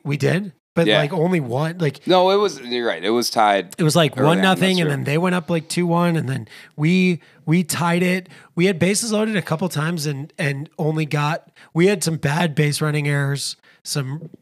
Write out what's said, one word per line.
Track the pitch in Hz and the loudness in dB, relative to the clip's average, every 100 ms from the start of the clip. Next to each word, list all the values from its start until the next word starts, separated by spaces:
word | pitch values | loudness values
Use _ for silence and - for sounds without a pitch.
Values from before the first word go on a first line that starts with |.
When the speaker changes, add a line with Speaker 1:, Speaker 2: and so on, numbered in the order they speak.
Speaker 1:
We | - 139 | -8 -2
did, | 139 160 202 - _ - | 0 0 -4 -14 _ 0
but | 170 | 2
Speaker 2:
Yeah. | 107 | 2
Speaker 1:
like, | 147 | 2
only | 175 165 180 | 0 0 0
one, | 127 123 160 175 | -2 -2 -4 -2
like | 160 - - | -4 -4 2
Speaker 2:
No, | 185 185 | 4 6
it | 202 | 4
was, | 202 147 | 2 -4
you're | 123 120 117 | -6 -2 -2
right. | 82 | -2
It | 92 | 0
was | 120 117 | 0 0
tied | 120 107 101 90 - | 2 4 2 0 -2
Speaker 1:
it | |
was, | 160 156 | 2 4
like, | 151 - | 2 2
Speaker 2:
early | |
on, | 147 180 | 2 4
Speaker 1:
one | |
nothing, | 190 185 190 185 | 2 2 2 2
Speaker 2:
that's | |
Speaker 1:
and | 160 | 0
Speaker 2:
true. | |
Speaker 1:
then | 139 127 | -2 -2
they | 147 | 0
went | 180 180 | 0 -2
up, | 165 | -2
like, | 170 151 | -4 -4
two | - 175 | -4 0
one, | 170 175 160 | 2 2 0
and | 123 | -2
then | 131 107 - - - | -6 -10 -20 -16 -2
we, | 151 185 180 170 _ _ - | 0 2 2 0 _ _ -2
we | 170 | 0
tied | 165 - 170 175 | 0 -2 0 0
it. | 180 185 180 - - - | 0 -2 -6 -20 -10 0
We | 180 | 0
had | 175 | 2
bases | 175 202 233 | 0 0 0
loaded | 208 220 208 | -2 0 -2
a | |
couple | - 160 185 | -2 -2 -2
times | 147 156 170 147 | -2 -4 -4 -4
and, | 139 147 - | -6 -8 -6
and | 147 139 156 - | -4 -4 -10 -6
only | 156 156 156 | -2 -2 -2
got, | 151 147 170 - _ - | -2 -2 -4 -8 _ -6
we | 160 180 | 2 2
had | 208 | 2
some | 156 160 | -2 -2
bad | 139 156 175 147 | -2 0 0 2
base | 151 139 | 0 0
running | 151 151 143 | -2 -2 0
errors. | 143 139 139 - - _ _ - | 0 0 -4 -6 -12 _ _ -8
Some, | 151 131 151 - - | -6 -6 -8 -12 -8